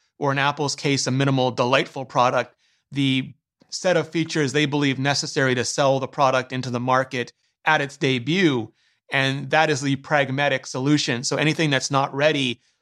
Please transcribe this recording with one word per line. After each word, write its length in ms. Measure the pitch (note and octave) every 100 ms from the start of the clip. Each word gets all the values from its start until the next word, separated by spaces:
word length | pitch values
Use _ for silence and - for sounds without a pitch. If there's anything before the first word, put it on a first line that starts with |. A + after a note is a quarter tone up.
| _ -
or 140 | C#3+
in 80 | C#3
Apple's 360 | C#3 C#3+ C#3 -
case, 300 | D3 C3+ C#3
a 60 |
minimal 400 | C3 C#3 C3+ B2+
delightful 540 | A2+ B2 C3+ - C#3+ C3
product, 500 | C3+ B2 B2+ A#2+ _ _ _ _
the 420 | C#3 C#3 C3 C3 - _ _ _
set 280 | - F#3 E3+
of 120 | D3
features 420 | E3+ D#3+ E3 C#3
they 140 | C#3+ D3
believe 320 | C#3+ C#3+ C3
necessary 560 | C#3 C#3 D3+ D3+ C3
to 100 | B2
sell 360 | A#2 - C#3 C3+
the 80 | B2+
product 440 | - C3 B2+ B2+
into 200 | B2+ B2
the 80 | A#2+
market 540 | B2+ B2+ C3 B2+ A#2+ _ _ _ -
at 160 | D#3
its 140 | C#3+ -
debut. 800 | C#3 C3 A#2+ F3+ E3 B2+ A2 _ _ _ _
And 400 | C#3 C3+ C#3 C#3
that 180 | D#3 D#3+
is 120 | C#3
the 160 | C#3 C#3
pragmatic 680 | - D3 C3 C3+ C#3+ C3 -
solution. 580 | C3 C#3 D3 - A#2+
So 120 | A#2+ C#3+
anything 340 | D3 D#3 D#3
that's 220 | C3+ -
not 240 | C#3 C#3 C#3
ready, 460 | D3+ D3 C3 A#2+ _ _